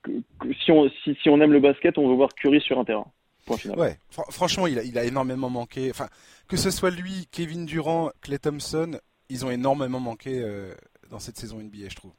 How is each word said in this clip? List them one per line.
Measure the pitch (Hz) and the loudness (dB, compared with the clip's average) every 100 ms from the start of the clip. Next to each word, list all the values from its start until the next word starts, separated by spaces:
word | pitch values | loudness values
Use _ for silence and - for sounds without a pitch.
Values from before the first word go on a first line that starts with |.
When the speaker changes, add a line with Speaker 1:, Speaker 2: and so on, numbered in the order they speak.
Speaker 1:
que, | - - - - | -8 -8 -10 -12
que | 123 - | -8 -2
si | - | 6
on, | 156 139 - | 6 6 0
si, | - 143 | -6 0
si | 160 | 4
on | 147 | 6
aime | 151 | 8
le | 147 | 8
basket, | 139 135 170 175 | 6 4 0 2
on | 135 | 2
veut | |
voir | 127 135 | 4 2
Curry | - 143 147 | 2 4 4
sur | - 127 | 4 -2
un | |
terrain. | 110 107 - _ _ _ - | 0 -4 -6 _ _ _ -6
Point | 117 | -6
final. | 104 98 | -4 -2
Speaker 2:
Ouais, | 143 78 _ | -2 -4 _
fr-, | - - | -12 -12
franchement, | - 180 - 180 | -4 -2 0 0
il | 123 | 0
a, | |
il | 120 120 | -2 -2
a | |
énormément | 120 135 131 131 127 | -2 -2 -2 -2 -4
manqué. | 123 120 139 131 | -4 -6 -6 -6
Enfin, | - 127 _ _ _ _ | -6 -10 _ _ _ _
que | 180 | -2
ce | 190 | -2
soit | 175 185 | 0 -2
lui, | 175 180 190 170 | -2 -8 -8 -10
Kevin | - 165 170 165 | -8 -6 -6 -6
Durant, | 160 151 165 160 - | -4 -2 0 -2 -6
Klay | - 143 | -8 -4
Thompson, | 151 147 - 156 165 143 _ _ _ | -2 -4 -6 -4 -4 -8 _ _ _
ils | 127 | -8
ont | 131 | -4
énormément | 123 135 143 131 127 | -2 0 0 -2 -4
manqué, | 123 110 131 127 | -6 -8 -6 -6
euh, | 113 101 95 - _ _ _ | -6 -8 -12 -18 _ _ _
dans | 110 | -16
cette | 113 113 | -16 -14
saison | 113 110 | -14 -14
N | 107 | -16
B | 104 | -16
A, | 95 | -16
je | - | -16
trouve. | 95 | -20